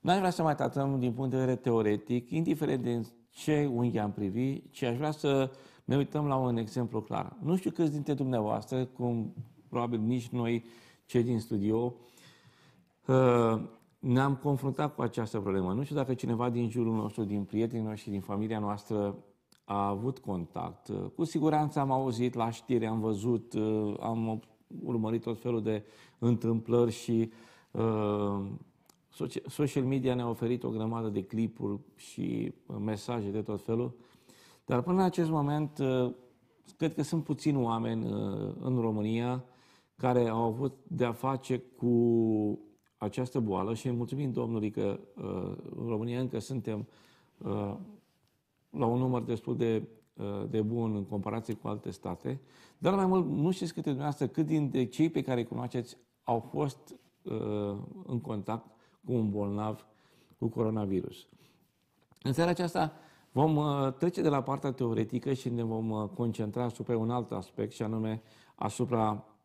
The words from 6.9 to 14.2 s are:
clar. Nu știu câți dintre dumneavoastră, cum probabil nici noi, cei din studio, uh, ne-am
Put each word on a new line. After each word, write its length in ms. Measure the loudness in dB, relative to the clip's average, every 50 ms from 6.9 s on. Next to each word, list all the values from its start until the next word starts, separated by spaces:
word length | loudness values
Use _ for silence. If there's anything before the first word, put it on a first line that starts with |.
| -2 -4
clar. 360 | -4 -2 -4 -4 -4 -4 -8 -6 -2
Nu 140 | 0 0
știu 140 | 2 0 -2
câți 220 | 0 2 0 2 2
dintre 220 | -2 -2 -2 0
dumneavoastră, 680 | 0 0 0 2 2 2 2 0 -2 -2 -2 -2 -2 -2
cum 500 | -4 -4 -4 -2 -2 0 -2 -2 -4 -8 -10 -14 -16 -16 -20 -18 -4
probabil 320 | -2 -2 0 0 0 0
nici 280 | 2 2 0 0 -2 -4
noi, 360 | -2 -2 0 2 0 0 -2 -6 -20 -20 -20 -20 -20 _ _
cei 180 | _ 2 2 4
din 180 | 4 2 0
studio, 540 | 0 -2 -2 0 2 2 2 2 0 -2 -4 -8 -20 -20 -20 -20 -20 -20 -20 -20 _ -20 _ _ -20 -20 _ _ _ _ _ _ _
uh, 540 | 4 6 8 8 8 8 8 6 6 4 2 0 -6 -12 -18 _ _ _ _
ne-am 360 | 0 2 4 4